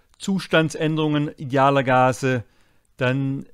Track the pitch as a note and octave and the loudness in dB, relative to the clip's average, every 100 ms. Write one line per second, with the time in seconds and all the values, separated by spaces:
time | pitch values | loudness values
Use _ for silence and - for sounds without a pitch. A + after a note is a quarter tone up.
0 | _ - - F#3+ - E3 D#3+ - D#3 D#3 | _ -12 -6 -4 0 2 2 -2 -2 0
1 | D#3 D3 D3 - C#3 C3+ C#3 C#3 C3 B2+ | 0 0 -2 -8 -4 2 4 2 2 4
2 | B2+ B2 C3 B2+ - _ _ _ _ - | 2 2 -2 -2 -6 _ _ _ _ -4
3 | B2+ C3 C3+ C#3 - | -2 -2 -4 -6 -10